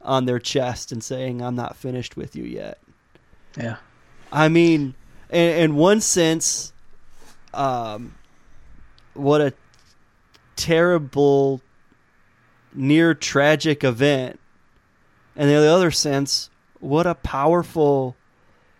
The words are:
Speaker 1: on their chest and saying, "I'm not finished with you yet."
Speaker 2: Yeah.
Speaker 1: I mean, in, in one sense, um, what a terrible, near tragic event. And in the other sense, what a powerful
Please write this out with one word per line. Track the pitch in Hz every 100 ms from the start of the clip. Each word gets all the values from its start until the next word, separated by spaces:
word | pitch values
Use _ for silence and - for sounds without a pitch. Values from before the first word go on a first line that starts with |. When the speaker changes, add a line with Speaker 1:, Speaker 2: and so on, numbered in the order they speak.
Speaker 1:
on | - 131 127
their | 123
chest | - 139 123 117 -
and | 117
saying, | - 127 131 120
"I'm | 123 123
not | 120 -
finished | 131 127 117 -
with | - -
you |
yet." | 60 55 50 - _ _ _ _ _ _ - -
Speaker 2:
Yeah. | 117 113 - _ _ - -
Speaker 1:
I | 147 156
mean, | 165 170 160 139 - - - -
in, | 170 170 160
in | 160 147
one | 175 214
sense, | - 180 160 160 - - - - - - - - - - -
um, | - 139 123 113 107 113 - - _ - - - - - - -
what | - 139 151
a | 143 - _ _ _ _ _ _ _ _ _ -
terrible, | - 165 175 170 139 139 143 139 139 135 - _ _ _ _ _ _ _ _ _ _
near | 139 135 156 165
tragic | 156 - 139 147 156 160 143
event. | 135 113 143 139 127 - _ _ _ _ _ _ _ _ _ -
And | 143
in | 147
the | 151
other | 175 175
sense, | - 151 139 139 - - _ _ _
what | 135 151 175
a | 165
powerful | - 135 147 175 165 165 147 139 127 - _ _ _ _ _